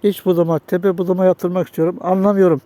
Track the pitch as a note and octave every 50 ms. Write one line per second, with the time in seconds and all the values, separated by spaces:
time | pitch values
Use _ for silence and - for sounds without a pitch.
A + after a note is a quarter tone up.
0 | - G3+ F#3+ - - F#3 F3+ E3 F3 D#3+ E3+ D3+ _ - - F3+ F3 G3 F3+ E3+
1 | F#3 F3 F#3 F3+ F#3+ F#3 F3 _ - F3+ F3 F#3 E3+ - _ - D#3+ E3+ E3+ -
2 | - F3 F#3 F#3+ F#3+ G3+ G#3 G3 F#3+ F3+ D#3+ C3+ _